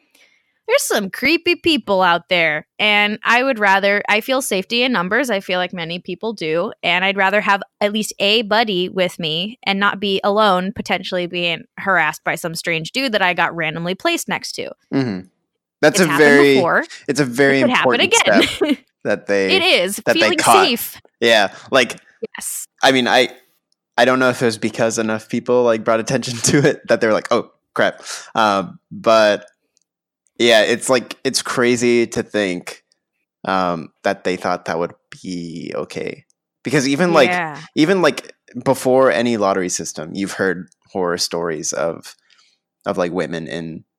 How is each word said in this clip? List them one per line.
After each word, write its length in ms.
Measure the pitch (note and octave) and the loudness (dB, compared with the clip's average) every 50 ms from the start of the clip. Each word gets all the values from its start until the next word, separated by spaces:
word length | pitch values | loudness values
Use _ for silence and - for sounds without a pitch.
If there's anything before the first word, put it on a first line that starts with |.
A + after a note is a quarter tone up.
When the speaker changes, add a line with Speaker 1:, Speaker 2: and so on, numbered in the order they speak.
| _ _ _ _ _ _ _ _ _ _ _ _ _ | _ _ _ _ _ _ _ _ _ _ _ _ _
Speaker 1:
there's 180 | - A#4+ C#5+ - | 0 0 0 0
some 260 | - - A#3 G3+ F#3 | 0 -2 -2 -2 -4
creepy 460 | - - B3+ C#4 E4 E4 - F4 F4 | -6 -4 0 0 0 0 0 0 -2
people 460 | - - F4 D#4 B3+ - - G3+ F#3 | 0 0 0 0 0 0 0 2 2
out 280 | F#3 F3 E3+ F3 - - | 4 4 2 0 0 0
there, 360 | F#3 F3 E3 D#3+ D3+ D#3 - _ _ - | 0 2 2 2 0 -4 -8 _ _ -2
and 400 | G#3 G#3+ G#3 G#3 G#3 G#3 G#3 - - | 0 2 2 2 2 0 -2 -4 0
I 180 | - A3+ B3 B3+ | 0 2 2 2
would 160 | C4+ C4+ G#3+ | 0 0 2
rather, 420 | G#3 G3 F#3+ G3 F#3+ G3+ G3+ G#3 - - | 2 2 4 4 4 2 2 0 0 0
I 140 | G3+ G#3+ | -2 -2
feel 200 | G#3+ - B3+ B3+ | 0 -2 -2 -2
safety 400 | B3 - G#3+ F#3 F#3 - A#3 A#3+ B3 | -2 -2 -2 -4 -2 -2 -2 -2 0
in 100 | C4 B3 | 0 0
numbers, 360 | F3+ F3 F#3 G#3+ A#3+ C#4+ A#3+ | -2 -2 0 0 -2 0 0
I 120 | G#3 G3 | -2 -4
feel 180 | F#3+ - F3+ F3+ | -4 -4 -4 -2
like 140 | F3+ F3+ - | -4 -4 -6
many 260 | F3+ E3 D#3+ E3+ F3+ | -8 -8 -8 -8 -10
people 320 | - - F3+ F3 - A3+ | -10 -10 -10 -8 -8 -8
do, 400 | A3 - F3 D#3 D#3 E3+ F3 A#3+ - - - | -8 -6 -4 -2 -2 -2 -2 -4 -6 -4 -2
and 200 | F3 E3+ F3+ F#3 | 0 0 0 0
I'd 140 | G3 G3 G3 | 0 0 0
rather 240 | F#3+ F#3+ G3+ G#3 | 0 2 2 2
have 200 | F3+ G3+ G3 G3 - - _ - | 2 2 0 0 -2 -6 _ -4
at 100 | G#3+ G#3 | -2 -2
least 220 | G#3 A3 G#3 - - - | -2 -2 -4 -6 -6 -2
a 240 | - G3 G#3+ A#3 A#3 | 0 0 0 0 0
buddy 440 | G3 G#3+ A3 B3 G#3+ F#3+ F3 F3+ F3+ | 0 0 0 0 0 -2 -2 -4 -2
with 320 | - F#3+ F3+ F3+ - - | -2 -2 -2 -2 -4 -6
me 400 | E3+ D#3 D#3 E3 F3+ G#3+ A#3+ - - | -8 -6 -6 -6 -6 -8 -10 -8 -6
and 140 | - G3 G3 | -4 -2 0
not 220 | G3+ G3+ - G3 | 0 -2 -2 -2
be 220 | G#3+ G3+ F#3+ F#3 - | -2 -2 -2 -2 0
alone, 480 | G3+ G3+ G#3+ A3 G#3 F#3 F3+ F#3 F#3+ A#3 | 0 2 2 2 2 2 2 0 -4 -6
potentially 540 | - G3 - G3+ F3+ F#3 - F#3+ F3+ F3 E3+ | -8 -6 -4 -4 -4 -4 -4 -6 -6 -6 -6
being 380 | F3+ F3 F3 E3+ E3 D#3 - _ _ - | -6 -4 -4 -4 -4 -6 -10 _ _ -8
harassed 460 | - G3 F#3+ E3+ D#3 D3+ D#3 - - | -2 0 2 2 2 0 -2 -4 -6
by 120 | F3 D3 | -6 -6
some 200 | D#3 - E3+ E3 | -6 -6 -8 -8
strange 380 | - - F3+ E3 D#3+ D#3+ - - | -8 -6 -4 -4 -4 -6 -6 -4
dude 180 | B3+ C4+ C4+ | -4 -2 -2
that 100 | G#3+ G3 | 0 0
I 120 | F#3+ F3+ F3+ | 0 0 0
got 200 | F3+ E3+ D3+ - | 0 -2 -2 -2
randomly 400 | E3+ D#3 D#3 D#3 E3 E3+ F3 F#3+ | -4 -6 -6 -6 -6 -6 -6 -6
placed 360 | - - E4+ E4+ D#4 - - | -4 -2 -2 -2 -4 -4 -6
next 240 | F3 - - - - | -8 -8 -8 -10 -10
to. 180 | - - - - _ _ - - | -10 -10 -12 -14 _ _ -6 -4
Speaker 2:
Mm-hmm. 340 | C#3 C3+ A#2+ G2 F#2 F#2 - _ _ _ _ _ _ _ _ _ _ | -4 -2 -2 -4 -8 -10 -14 _ _ _ _ _ _ _ _ _ _
That's 180 | - D#3 - - | 2 2 4 4
Speaker 1:
It's 80 | F#3+ E3 | 2 2
Speaker 2:
a 20 | |
Speaker 1:
happened 140 | E3 D#3+ D3+ D3 | 4 6 6 8
Speaker 2:
very, 240 | C#3+ C#3+ C#3+ C#3+ C3+ | 8 8 8 6 6
Speaker 1:
before. 300 | C3 E3+ D#3+ E3+ G#3+ D#4 - - - - - | 4 4 2 0 0 -2 -4 -10 -10 -6 -4
Speaker 2:
it's 100 | C3+ C#3 | -2 0
a 60 | D3 | -2
very 340 | B2 A#2+ A#2+ C#3 C#3 C#3 C3+ | 0 0 2 2 4 4 4
Speaker 1:
It 40 | - | 2
could 80 | B3 | 2
happen 220 | - - - B2+ A#2+ C4 | 2 2 2 2 2 2
Speaker 2:
important 120 | F#4 F#4 A4+ A4+ - | 2 2 2 2 2
Speaker 1:
again. 180 | - G2+ - - | 4 4 4 2
Speaker 2:
step 340 | - - - D#4+ D4 C#4 - _ _ | 0 -2 -2 -2 -2 -2 -2 _ _
Speaker 1:
<laughs> 120 | _ _ - | _ _ -4
Speaker 2:
that 240 | A#2+ G#2 - - - | -2 -2 -2 -2 -2
they, 260 | G2+ G3 - - F#4 F#4+ | 0 0 2 2 2 2
Speaker 1:
It 60 | E4+ F#4 D#4+ G#3+ | 2 2 2 2
is. 160 | F3 F#3+ G3+ - | 2 0 -4 -4
Speaker 2:
that 160 | - - - | -2 0 2
they 80 | - | 2
Speaker 1:
Feeling 160 | A3+ A3 F4 D#4 | 2 2 2 0
Speaker 2:
caught. 280 | - - - G4+ F#4+ | 0 2 2 2 4
Speaker 1:
safe. 360 | D4 A#3+ - - - - - - _ _ - | 2 0 -2 -6 -10 -14 -18 -20 _ _ 0
Speaker 2:
Yeah, 340 | A#2 A#2 A2+ G#2+ G2+ F#2+ - - - - | 2 4 4 4 2 0 -2 -8 -6 0
like, 280 | C3 C3 B2 - - - _ _ _ _ - - - - | 2 2 2 0 -2 -12 _ _ _ _ -14 -14 -12 -12
Speaker 1:
Yes. 300 | - - - - - - _ _ | -12 -12 -10 -12 -14 -16 _ _
Speaker 2:
I 120 | - C3+ C3+ | 2 4 4
mean, 120 | C3 B2 G#2+ | 4 2 2
I, 180 | G2+ B2+ B2 - - - _ _ _ _ _ _ _ _ _ _ _ - | 2 2 2 2 -2 -10 _ _ _ _ _ _ _ _ _ _ _ 2
I 80 | B2 | 2
don't 120 | B2+ B2+ C3 | 4 4 4
know 100 | C3 B2+ | 2 2
if 120 | A#2+ - | 2 2
it 40 | C3 | 0
was 120 | A#2 A2 G#2+ | -2 0 -2
because 400 | - A2 - - A#2+ A#2 A2+ A#2 | -4 -6 -2 -2 -2 0 0 -2
enough 300 | A2 A2 A2 G#2+ - - | -4 -4 -4 -6 -6 -6
people, 360 | - A#2+ - - B2 B2 B2 | -6 -6 -2 0 0 2 4
like, 200 | A#2 A2+ A2+ G#2 | 2 2 0 0
brought 160 | A#2 A2+ A2+ | 0 0 0
attention 380 | A2 - C3+ A#2+ A#2 - A#2+ A#2 | 0 -2 -2 -4 -4 -6 -6 -4
<laughs> 60 | - - | -2 0
to 80 | - D3 C#3 D3+ | 2 4 4 2
it 180 | G#2+ - - - | 2 0 0 0
that 140 | - F#2 | 0 2
they 40 | - A2+ | 2 2
were 60 | G#2 | 2
like, 140 | F2+ - - | 0 0 0
"Oh, 200 | A#2+ A2+ - - _ _ _ _ - | -2 -2 -2 -4 _ _ _ _ -2
crap." 260 | - A2 F#2+ - - - - - - - - - | 0 0 0 -2 -4 -10 -14 -14 -14 -14 -6 0
Um, 460 | A2+ A2 G#2+ - G2 F#2 F2+ - - _ _ | 2 2 4 2 2 -2 -4 -10 -18 _ _
but 540 | - G#2 F#2 A#2 A2+ A2 G#2+ G#2 G2+ G2+ - - _ _ _ _ _ _ _ _ _ _ _ _ _ _ _ _ _ - | -14 -2 2 4 6 6 6 4 4 2 -2 -10 _ _ _ _ _ _ _ _ _ _ _ _ _ _ _ _ _ 2
yeah, 240 | A#2 A#2+ A#2 G#2+ G#2 | 4 6 6 6 6
it's 260 | E2 A#2 A2+ - - | 4 0 0 0 0
like, 260 | C3 B2 - - - - - | 0 0 0 -4 -10 -8 -4
it's 200 | C3 A#2+ - - | -4 -4 -4 -4
crazy 640 | - - C3+ A#2+ A#2+ B2 A2+ B2 A#2+ A#2+ A#2+ A#2 A2 | -4 -2 0 2 2 2 2 2 2 2 2 2 0
to 160 | - A#2+ A2 | -2 -6 -6
think, 600 | - - G#2+ G#2 F#2 F2+ F2 - - - - _ _ _ _ _ _ _ _ _ _ _ _ - | -4 -2 -2 -2 -2 -2 -6 -8 -12 -16 -18 _ _ _ _ _ _ _ _ _ _ _ _ -6
um, 440 | - F#2+ F#2 F#2 F2+ F2 E2 D2+ - _ _ - | -4 -2 0 0 -2 -4 -4 -8 -12 _ _ -4
that 200 | G2 G2 - - | -4 -4 -4 -4
they 120 | F#2+ F#2 | -4 -4
thought 300 | F#2 - G2 F2+ F2 - | -4 -2 -4 -4 -4 -4
that 140 | - F2 E2 | -6 -4 -4
would 140 | F2 E2 - _ _ _ - - | -4 -6 -8 _ _ _ -20 -18
be 500 | - F#2 F2+ F2 F2 E2+ D#2+ E2+ - - - | -14 -12 -10 -10 -10 -10 -12 -12 -12 -10 -10
okay. 500 | - D#2 - - - - - - - - _ _ _ _ _ _ _ - | -10 -10 -10 -10 -10 -10 -10 -12 -14 -18 _ _ _ _ _ _ _ -6
Because 240 | C3 A#2+ D3+ B2 C#4 | -2 -2 0 0 0
even, 260 | C#3+ C#3 F3+ F3 E3 | 0 0 0 2 2
like, 160 | D#3 C3 A#2 | 2 2 2
Speaker 1:
Yeah. 320 | F3+ F3+ E3+ D#3 D3 D3 D#3 - - | 2 -2 -6 -8 -10 -14 -18 -6 0
Speaker 2:
even, 260 | - D#3 E3 G3 F#3+ | 0 2 2 2 2
like, 320 | E3+ D3 - - - - - _ _ _ - B2 B2+ | 2 2 0 -2 -6 -18 -20 _ _ _ -14 -6 -2
before 460 | - G#2 - - C3 B2+ C3 C3 B2+ | -2 -2 0 0 2 4 4 4 4
any 260 | D#2 F#2+ A#2+ A#2+ A#2 G#2+ | 4 2 0 0 0 0
lottery 320 | G2+ F#2+ G2 F#2+ F2+ F2+ | 0 0 0 0 -2 -4
system, 400 | - - E2 - - - D#2 E2 - | -4 -6 -8 -8 -10 -12 -12 -10 -8
you've 160 | F#2+ G2 F#2+ | -6 -6 -6
heard 380 | - - G2+ F#2+ F2+ F2+ F2+ - _ _ _ _ | -4 -2 -2 -2 -2 -4 -8 -16 _ _ _ _
horror 280 | - F#2+ F2+ F2 E2+ F2 | -8 -4 -4 -4 -2 -4
stories 520 | - - - E2+ E2+ E2 D#2 D#2 D#2+ - | -4 -6 -6 -6 -6 -6 -6 -6 -8 -6
of, 440 | - - C#2+ E2+ E2+ D#2+ - - - _ _ _ _ _ _ _ _ _ _ _ _ _ - G2+ | -6 -4 -4 -4 -4 -8 -12 -20 -20 _ _ _ _ _ _ _ _ _ _ _ _ _ -8 -6
of, 100 | G2 F#2+ | -4 -2
like, 140 | F2+ F2 | -2 -2
women 360 | E3 F2+ D#2 - C#3+ - - - | -2 -4 -4 -4 -6 -8 -8 -8
in 360 | - - E2 E2 E2 - - _ _ | -8 -10 -10 -10 -12 -14 -18 _ _